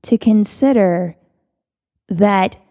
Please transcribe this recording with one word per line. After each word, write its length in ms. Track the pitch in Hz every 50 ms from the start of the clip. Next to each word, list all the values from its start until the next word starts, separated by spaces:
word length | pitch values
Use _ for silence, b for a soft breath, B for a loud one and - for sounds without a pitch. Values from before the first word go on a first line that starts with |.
to 160 | - - 247 214
consider 960 | - 233 214 214 208 - - - 269 277 269 233 196 180 175 175 180 170 - _ _ _ _ _ _ _ _ _ _ _ _ _ _ _ _ _ _ _
that 480 | 185 165 202 208 202 190 185 190 - _ _ _